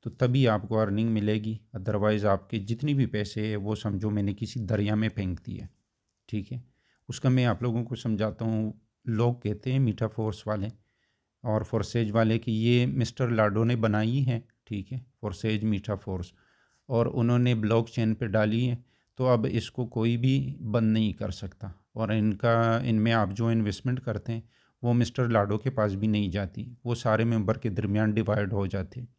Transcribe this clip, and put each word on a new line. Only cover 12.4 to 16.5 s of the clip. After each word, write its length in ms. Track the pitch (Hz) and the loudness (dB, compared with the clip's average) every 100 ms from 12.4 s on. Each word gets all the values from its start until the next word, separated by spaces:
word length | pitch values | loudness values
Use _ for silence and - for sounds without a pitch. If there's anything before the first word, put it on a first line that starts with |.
| 117 | 0
ये 340 | 110 113 123 123 | 0 4 4 4
मिस्टर 440 | 139 117 - 127 | 0 -4 -2 -2
लाडो 340 | 117 107 101 | 2 2 4
ने 120 | 113 120 | 2 2
बनाई 420 | 110 104 110 131 | 2 2 2 0
है, 300 | 123 113 - _ _ | 0 -2 -6 _ _
ठीक 260 | 104 98 | -8 -8
है, 140 | 131 - _ | -12 -14 _
फोर्सेज 440 | 107 98 113 107 | -8 -4 -2 0
मीठा 320 | 110 101 - 101 | 0 -2 -2 -6
फोर्स, 360 | - 92 92 _ _ | -4 -6 -6 _ _